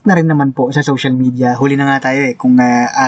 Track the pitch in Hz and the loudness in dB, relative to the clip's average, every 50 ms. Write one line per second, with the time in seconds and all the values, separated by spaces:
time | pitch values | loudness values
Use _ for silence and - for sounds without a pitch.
0 | - 208 185 170 160 160 151 147 139 135 131 - - 127 - 151 139 151 139 123 | 0 2 2 2 2 2 2 2 0 0 0 -2 -4 -2 -2 -2 -2 -2 -2 -2
1 | - 135 127 127 131 127 123 123 127 123 120 120 139 139 139 139 139 139 139 135 | -2 -2 0 0 0 -2 0 0 -2 -2 0 0 0 0 0 0 0 0 -2 -2
2 | 135 131 135 139 139 127 120 - - 127 127 127 123 123 120 123 123 117 - 135 | -2 -4 -2 -2 -2 -4 -4 -2 0 2 4 4 4 2 2 0 -2 -2 -2 -2
3 | 131 | -2